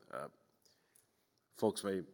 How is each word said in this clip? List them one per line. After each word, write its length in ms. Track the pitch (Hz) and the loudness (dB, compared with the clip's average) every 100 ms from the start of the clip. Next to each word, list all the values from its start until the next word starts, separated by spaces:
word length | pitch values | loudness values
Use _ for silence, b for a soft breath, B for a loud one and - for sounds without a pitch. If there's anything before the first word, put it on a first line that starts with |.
| - | -8
uh, 180 | - 71 - _ _ - - _ - - _ _ _ _ - | -6 -6 -10 _ _ -20 -20 _ -20 -20 _ _ _ _ 2
folks 260 | 110 - | 2 2
may 180 | 101 95 82 | 0 0 -2